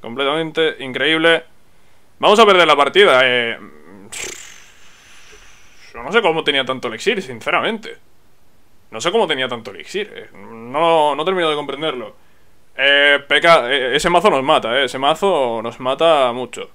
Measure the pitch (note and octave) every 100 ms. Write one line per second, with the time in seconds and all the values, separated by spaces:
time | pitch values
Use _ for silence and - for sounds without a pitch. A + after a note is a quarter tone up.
0 | - A#2+ C#3 D#3 D#3+ D#3 D#3+ - C3 B2+
1 | C#3 D#3+ E3 E3 - - - - - -
2 | - - C#3+ G#3 A3 F#3 E3 C#3+ C#3+ F3
3 | G3 C3 C3 B2 A#2 A2 G2+ D2+ D2+ G2
4 | G2+ - - - - - - - - -
5 | - - - - - - - - - A#2
6 | B2 G#3+ G3+ D#3+ D#3 C#3 B2+ C3 A#2+ A2+
7 | - A3 - A#2+ D3+ D#3+ C3+ A3 - -
8 | - - - - - - - - - A2
9 | E3 G#3+ F#3+ C#3+ C3 A#2+ A2 F#2+ - F#3+
10 | G#3 - A2 - G#2 A2+ A#2 C#3 E3 E3
11 | D3 C#3 D#3+ F#3 E3 D3 C#3+ C#3 D#3 C3
12 | G#2+ - - - - - - - C3+ C#3+
13 | C#3+ C#3+ C#3 D3 E3+ E3 A#2+ C#3 B2+ C3+
14 | F3 F3 F#3+ D3+ C3 D3+ A2+ B2 C3 C3
15 | C#3 D#3 G3 F3 B2+ A2+ A2+ A#2 B2+ C#3
16 | E3 D#3 B2+ A#2+ B2 - G2